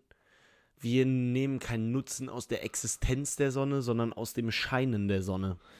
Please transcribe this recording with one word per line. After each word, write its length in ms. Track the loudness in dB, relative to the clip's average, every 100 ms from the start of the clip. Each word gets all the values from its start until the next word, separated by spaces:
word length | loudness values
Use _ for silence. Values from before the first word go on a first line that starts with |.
| _ _ _ _ -20 _ _ _
wir 260 | 2 4 4
nehmen 520 | 4 2 2 0 -2
keinen 320 | -2 -2 0
Nutzen 360 | 0 -4 -8 -8
aus 200 | -8 -6
der 160 | -6
Existenz 720 | -4 -6 -6 -2 0 0 -2 0
der 140 | 0
Sonne, 300 | 2 0 0
sondern 300 | 2 2 0
aus 200 | -2 -4
dem 180 | -2 -2
Scheinen 580 | -2 0 0 2 2 2
der 140 | 2
Sonne. 360 | 0 -2 -2 -4 -10